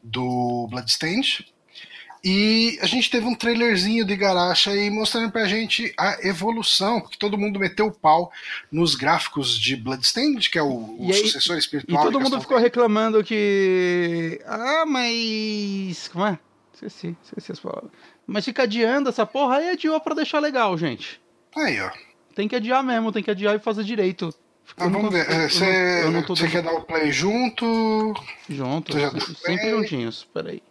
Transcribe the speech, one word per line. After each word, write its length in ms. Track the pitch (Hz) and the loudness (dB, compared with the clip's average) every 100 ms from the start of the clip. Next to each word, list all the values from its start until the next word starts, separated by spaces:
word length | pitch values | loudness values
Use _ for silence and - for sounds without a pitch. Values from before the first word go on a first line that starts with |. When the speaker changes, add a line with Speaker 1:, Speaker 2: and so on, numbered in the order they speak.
Speaker 1:
do 640 | 117 123 127 123 123 120 117 | -8 -6 -4 -2 -2 -4 -6
Bloodstained. 720 | 123 120 - 160 208 269 - - _ _ - - - - - 185 | -8 -2 -2 0 -2 -2 -4 -8 _ _ -20 -20 -20 -20 -6 0
E 480 | 196 214 226 233 - | 2 4 4 2 0
a 40 | 190 | 0
gente 220 | 247 - | 0 0
teve 160 | 240 | 0
um 120 | 226 233 | 0 -2
trailerzinho 680 | 233 233 233 196 196 226 | 0 2 4 4 2 2
do 80 | 202 | 0
Igarashi 580 | 202 196 180 175 170 202 | 2 2 4 4 2 2
aí 200 | 202 202 | 2 0
mostrando 400 | 214 214 233 226 | 0 0 0 -2
pra 140 | 226 | 0
gente 500 | 202 214 226 - 233 - | 0 0 0 -2 -2 0
a 300 | 190 - 185 | -2 0 -2
evolução, 760 | 170 208 226 - - 196 226 | -2 -2 -2 0 2 2 0
porque 160 | - - | -4 -4
todo 220 | 208 202 | -2 0
mundo 220 | 208 196 | -2 0
meteu 260 | 190 - 214 | -2 0 -2
o 60 | |
pau 400 | - 156 156 175 - - - - | 2 6 6 4 -8 -12 -12 -4
nos 240 | 156 170 139 | 2 2 2
gráficos 600 | 135 170 - 147 135 - | 2 2 0 -4 -2 0
de 200 | - 131 | 0 -2
Bloodstained, 760 | 117 131 - 233 294 254 - | -4 0 0 2 0 2 0
que 80 | 170 | 2
é 40 | |
o, 40 | 147 123 110 110 | 0 -2 -6 -4
o 80 | 185 | 2
Speaker 2:
E 40 | |
aí, 60 | 196 | 2
Speaker 1:
sucessor 380 | 214 - - 170 | 2 0 0 0
espiritual 440 | - 147 135 156 | -2 -4 0 2
Speaker 2:
e 40 | 151 | 4
todo 120 | 269 | 4
Speaker 1:
de 60 | |
Speaker 2:
mundo 80 | 262 | 2
Speaker 1:
Castlevania. 80 | 254 | 0
Speaker 2:
ficou 180 | - 254 | 2 4
reclamando 640 | 240 240 233 214 220 220 | 4 4 4 4 4 2
que, 1160 | - 220 208 196 190 185 180 175 170 170 165 - | 2 0 2 4 4 4 2 2 0 -2 -4 -6
ah, 400 | - 214 247 311 320 | -8 -6 0 0 2
mas, 1200 | 262 240 233 226 220 214 208 202 196 190 165 - | 0 0 -2 -2 -2 -4 -4 -4 -4 -6 -8 -8
como 140 | 175 208 | -2 -2
é? 100 | 180 _ _ _ | -2 _ _ _
Esqueci, 420 | - 208 - 170 170 | -16 -16 -10 -12 -12
esqueci 300 | - - - | -14 -16 -12
as 80 | - | -12
palavras. 300 | - - - _ - _ - | -10 -10 -12 _ -20 _ -6
Mas 180 | 208 | -4
fica 200 | 254 233 | -4 0
adiando 440 | 240 226 226 269 269 | 0 2 2 2 0
essa 160 | - | -2
porra, 320 | 214 269 277 262 | -2 0 2 2
aí 120 | 339 | 0
adiou 300 | 370 311 311 | -2 0 0
pra 140 | 311 | -2
deixar 260 | 311 302 302 | -2 0 0
legal, 360 | 294 269 214 175 | 0 2 0 2
gente. 440 | 160 - - - _ _ _ 311 | -2 -4 -12 -16 _ _ _ -4
Speaker 1:
Aí, 240 | - 110 | -2 -2
ó. 100 | 92 - - _ _ | -4 -8 -20 _ _
Speaker 2:
Tem 140 | - 208 | -6 -2
que 80 | 247 | -2
adiar 260 | 220 254 | 0 0
mesmo, 300 | 262 233 226 | 2 0 0
tem 100 | 214 | -2
que 80 | 202 | -2
adiar 240 | 196 208 | 0 0
e 60 | 208 | 0
fazer 240 | 226 214 | 0 -2
direito. 500 | 208 233 190 180 170 - _ _ - - | -2 0 0 0 -8 -8 _ _ -20 -2
Speaker 1:
Ah, 80 | |
Speaker 2:
Eu 60 | 175 | 0
não 100 | 202 | 0
Speaker 1:
vamos 120 | 214 | 0
ver. 120 | 180 151 | 0 2
Speaker 2:
consigo, 80 | |
eu 40 | 165 | 0
Speaker 1:
É, 40 | |
Speaker 2:
não, 60 | 156 | 2
Speaker 1:
você, 580 | - 190 185 180 175 160 | 2 4 4 2 2 2
Speaker 2:
eu 40 | |
não 120 | 170 | 0
tô 120 | 156 | -2
Speaker 1:
você 80 | 175 | 0
Speaker 2:
dando 100 | 165 | 0
Speaker 1:
quer 100 | 170 | 0
dar 100 | 165 | -2
o 100 | 165 | -4
play 300 | - 160 151 | -2 0 0
junto? 1000 | 135 185 233 247 - 233 226 220 220 214 208 - - - | 2 0 0 -2 0 0 2 2 2 0 -4 -12 -18 -10
Speaker 2:
Junto, 440 | 139 127 151 - | -6 -2 -4 -2
Speaker 1:
Você 60 | 147 | -2
já 100 | 143 | 0
Speaker 2:
se-, 60 | 127 | -2
Speaker 1:
deu 100 | - 160 | -8 -6
Speaker 2:
sempre 220 | 170 185 | -4 -2
Speaker 1:
play? 100 | 220 | 0
Speaker 2:
juntinhos. 580 | 220 214 139 117 - - | 0 -2 -4 -4 -8 -10
Peraí. 260 | 160 165 185 _ | -8 -8 -12 _